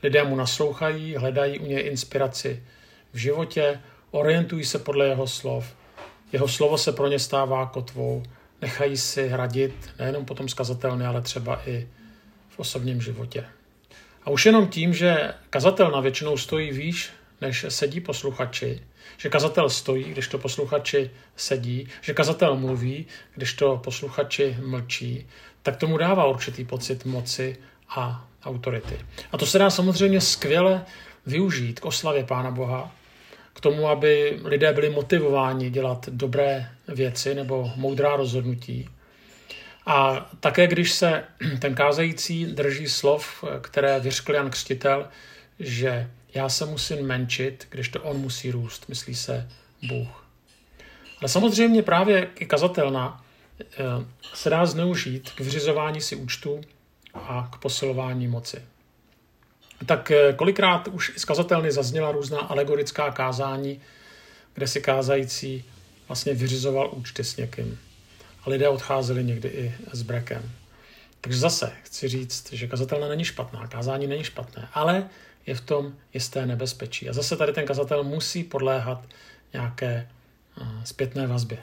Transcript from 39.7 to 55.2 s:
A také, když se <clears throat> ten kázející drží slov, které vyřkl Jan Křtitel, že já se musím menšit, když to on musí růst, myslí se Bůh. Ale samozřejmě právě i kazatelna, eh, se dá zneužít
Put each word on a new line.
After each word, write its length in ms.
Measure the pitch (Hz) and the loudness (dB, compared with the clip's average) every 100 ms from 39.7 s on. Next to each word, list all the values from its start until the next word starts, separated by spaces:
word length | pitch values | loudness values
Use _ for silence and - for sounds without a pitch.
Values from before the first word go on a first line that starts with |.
| - - | -14 2
A 440 | 143 135 131 - - | 4 4 2 -4 -2
také, 260 | 151 139 175 | 2 6 6
když 260 | 170 170 | 6 2
se 320 | - 175 160 - _ | 2 2 2 -4 _
<clears throat> 200 | 156 135 | -4 -2
ten 140 | 143 | -2
kázející 720 | 131 143 147 165 160 - 165 165 | 4 4 4 0 -2 -4 -4 -4
drží 420 | 135 143 135 151 | -2 -2 -2 -2
slov, 560 | - 143 151 - - 147 135 | 2 4 2 0 -10 -8 -8
které 400 | - - 139 135 | -4 0 2 2
vyřkl 340 | 127 131 - | 0 -4 0
Jan 160 | 147 139 | 0 0
Křtitel, 580 | 127 - 131 139 139 135 - - - - _ | -4 -4 0 2 2 -2 -14 -20 -20 -20 _
že 520 | 147 120 131 120 120 - _ | -6 -2 0 -2 -6 -10 _
já 140 | 135 135 | -4 -2
se 180 | - 151 | -2 -4
musím 400 | 151 - 151 135 | -6 -6 -4 -2
menšit, 600 | 127 123 - 135 131 - | -2 -2 -2 -4 -6 -14
když 180 | 127 120 | -8 -6
to 120 | - | -6
on 140 | 156 139 | -6 -6
musí 340 | 135 123 131 | -4 -6 -6
růst, 380 | 123 117 - - | -6 -6 -10 -12
myslí 260 | 120 - | -12 -8
se 340 | 123 - 123 120 - _ _ | -8 -6 -6 -6 -16 _ _
Bůh. 440 | 120 123 120 - - _ _ _ _ - - - - - | -6 -6 -6 -10 -20 _ _ _ _ -20 -20 -20 -20 -8
Ale 80 | 131 | 0
samozřejmě 540 | 170 226 196 233 226 | 2 4 6 6 6
právě 460 | 214 175 196 196 180 - | 6 4 6 4 2 -8
i 80 | 165 | -2
kazatelna, 760 | 147 175 175 143 131 127 - - _ _ - | 2 2 2 0 0 -4 -6 -20 _ _ -20
eh, 60 | - - 131 123 120 - - | -18 -8 -4 -4 -6 -14 -16
se 160 | - 156 | -4 2
dá 160 | 160 175 | 4 4
zneužít 640 | 156 175 175 - 127 | 4 0 0 -4 -6